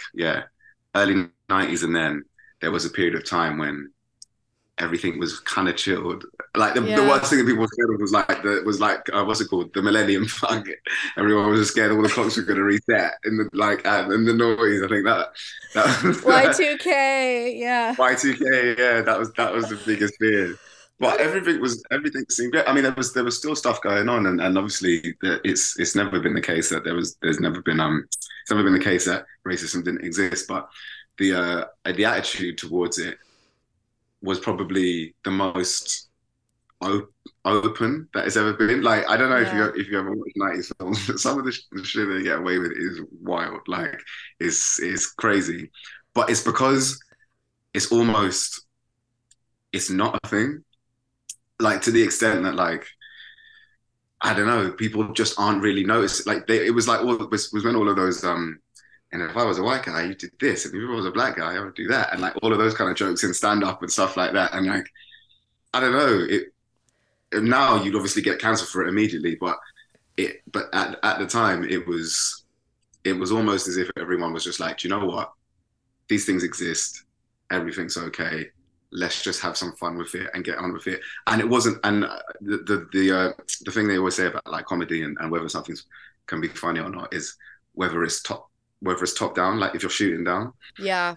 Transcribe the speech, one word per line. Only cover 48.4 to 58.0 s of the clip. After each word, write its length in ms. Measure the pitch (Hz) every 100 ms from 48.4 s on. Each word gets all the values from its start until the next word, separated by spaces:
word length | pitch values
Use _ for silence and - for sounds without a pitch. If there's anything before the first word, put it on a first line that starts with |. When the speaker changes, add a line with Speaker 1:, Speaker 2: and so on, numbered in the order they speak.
| - - - _ _ _ _ _ _ _ _ _ _
Speaker 1:
it's 160 | - -
not 280 | 95 110 -
a 40 | -
thing. 340 | 104 127 151 - _ _ _ _ _ - - _ -
Like, 220 | 107 98
to 80 | 117
the 120 | 113
extent 400 | 104 - 113 95
that, 120 | 92 90
like, 300 | 85 82 - - - - - - - - _ _ _ _ _ -
I 140 | -
don't 140 | 101 107
know, 240 | 117 92
people 420 | - 110 107 107
just 260 | - 104 -
aren't 220 | 104 98
really 240 | 104 98 95
noticed. 420 | 113 98 - 104
Like, 200 | 87 -
they, 180 | 113 98
it 80 |
was 140 | 117 113
like, 140 | 113
all, 140 | 123 113 98
was, 220 | 101 -
was 100 | 104
when 140 | 113 110
all 100 | 101
of 80 |
those, 300 | 95